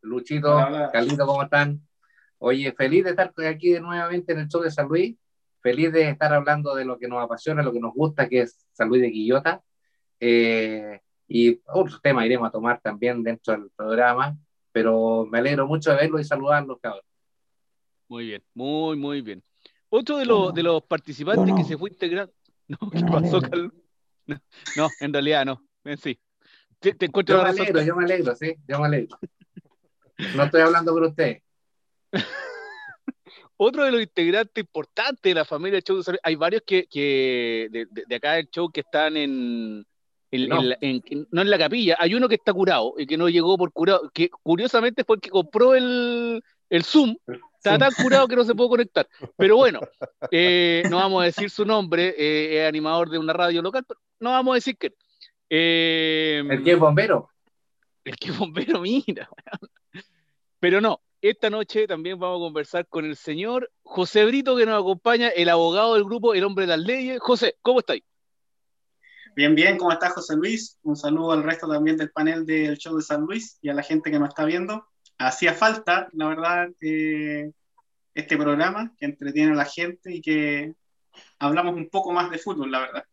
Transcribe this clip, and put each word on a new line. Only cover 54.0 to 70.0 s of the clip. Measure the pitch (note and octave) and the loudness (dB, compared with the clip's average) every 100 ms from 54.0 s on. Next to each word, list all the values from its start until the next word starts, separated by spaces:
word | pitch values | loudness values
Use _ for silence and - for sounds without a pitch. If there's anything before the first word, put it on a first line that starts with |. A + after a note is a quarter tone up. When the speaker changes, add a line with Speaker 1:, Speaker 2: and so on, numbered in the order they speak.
| _ _ | _ _
Speaker 3:
no | A#3 | -2
vamos | B3+ B3+ | 0 2
a | B3+ | 0
decir | B3+ - | 0 -6
que, | - _ _ _ - _ _ | -6 _ _ _ -20 _ _
eh, | D#3+ E3 E3 E3 D#3+ D#3+ D#3 D#3 D3+ C#3+ | 2 4 4 2 2 0 0 0 -2 -2
Speaker 1:
¿El | C3+ | 0
que | C3+ | 4
es | F3 | 6
bombero? | D#3 D3 G#3+ D3+ - _ _ _ _ _ _ _ | 6 4 2 0 -2 _ _ _ _ _ _ _
Speaker 3:
El | - - | -16 -12
que | - | -10
es | C#3+ | -6
bombero, | F#3+ D#3+ - E4 | -6 -6 -2 -2
<laughs> | |
mira. | F3+ B3+ - D#3+ - - - G3 - _ _ F3+ - _ _ _ _ _ | 0 -2 -2 -8 -10 -20 -18 -18 -18 _ _ -20 -20 _ _ _ _ _
Pero | F3 F#3+ | 0 2
no, | A3 E3+ _ _ | 2 -2 _ _
esta | G3+ G#3 A3 | -2 0 -2
noche | G#3 G#3 G#3+ G#3+ | -2 -4 -2 -2
también | E3+ E3 F#3 | -4 -8 -6
vamos | F3+ F3+ | -6 -4
a | |
conversar | E3+ D3+ D3 F3 F3 | -6 -6 -6 -6 -6
con | E3+ D#3 | -6 -8
el | C#3+ | -10
señor | - D3+ G3+ B3+ B3 _ | -10 -8 -4 -6 -6 _
José | - - F3+ G#3+ G#3+ | -12 -4 0 4 4
Brito, | C4+ C4+ B3+ | 4 0 2
que | A3 | 4
nos | G#3+ | 2
acompaña, | F#3 F#3 - A#3+ A#3+ | 0 0 2 2 2
el | F3 E3+ | 2 4
abogado | E3+ E3+ F3+ A3+ | 4 4 2 4
del | A3+ | 4
grupo, | G3+ A#3 A3+ | 2 0 2
el | G3+ | 2
hombre | G3 G3 F#3 | 0 0 0
de | E3 | 0
las | |
leyes. | F3 C4 B3+ B3+ | 0 -2 -2 -6
José, | - B3 A3+ - | 0 2 2 -2
¿cómo | - B3+ | 2 2
estáis? | - B2 _ _ _ _ _ _ _ _ _ _ _ _ - | 2 -4 _ _ _ _ _ _ _ _ _ _ _ _ -16
Speaker 2:
Bien, | - D3 | 0 4
bien, | D#3 F3+ F#3 | 6 4 4
¿cómo | F3 | 0
estás, | E3 | 0